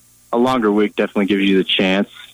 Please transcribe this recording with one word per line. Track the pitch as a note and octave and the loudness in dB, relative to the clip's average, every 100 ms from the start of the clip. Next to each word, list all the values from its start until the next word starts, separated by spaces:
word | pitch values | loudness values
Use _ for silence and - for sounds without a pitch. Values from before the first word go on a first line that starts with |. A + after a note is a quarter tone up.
| _ _ - | _ _ -6
a | A#2 | -2
longer | B2+ C3 G#2+ | 0 0 0
week | G#2 G#2 | 0 0
definitely | - G#2 G#2+ F#2+ | -2 -4 -2 -2
gives | G2+ | 0
you | G2 F#2+ | 2 0
the | |
chance | F2 - F#2+ F#2+ G2 - - | 0 -2 0 0 -2 -8 -20